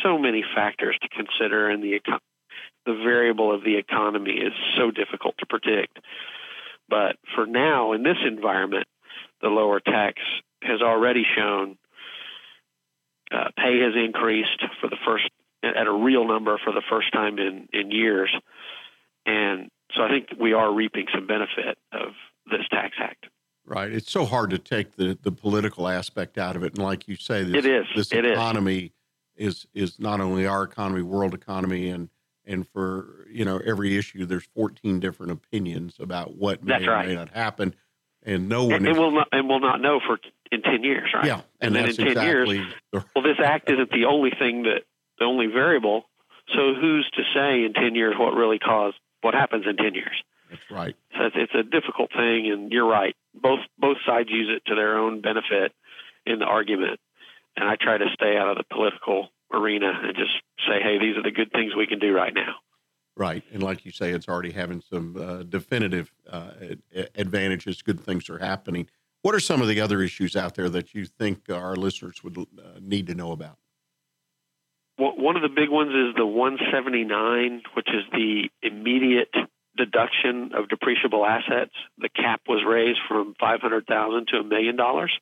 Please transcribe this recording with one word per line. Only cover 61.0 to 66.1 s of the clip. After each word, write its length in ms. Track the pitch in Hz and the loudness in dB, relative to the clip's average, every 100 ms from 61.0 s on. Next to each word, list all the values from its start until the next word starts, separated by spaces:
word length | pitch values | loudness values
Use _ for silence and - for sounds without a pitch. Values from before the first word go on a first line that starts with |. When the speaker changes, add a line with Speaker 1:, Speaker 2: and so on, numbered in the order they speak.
Speaker 1:
these 160 | 110 95 | 2 0
are 60 | |
the 80 | 107 | -2
good 200 | 110 110 | -2 -2
things 240 | - 110 98 | 0 -2 0
we 120 | 107 | -2
can 120 | 107 | 0
do 140 | 104 | 2
right 200 | 92 90 | 4 2
now." 220 | 90 - - _ _ _ _ _ - | -2 -4 -8 _ _ _ _ _ -6
Speaker 2:
Right. 280 | 95 82 - | -4 -4 -8
And 80 | 107 | -6
like 240 | 95 92 92 | -4 -4 -8
you 60 | |
say, 200 | - 90 | -6 -4
it's 160 | 87 - | -4 -4
already 240 | 87 90 | -6 -4
having 300 | 90 87 87 | -6 -8 -8
some, 340 | - 90 85 92 | -8 -8 -6 -10
uh, 280 | 87 90 | -10 -10
definitive, 680 | 87 95 - 123 104 90 80 | -8 -8 -4 -2 0 -2 -6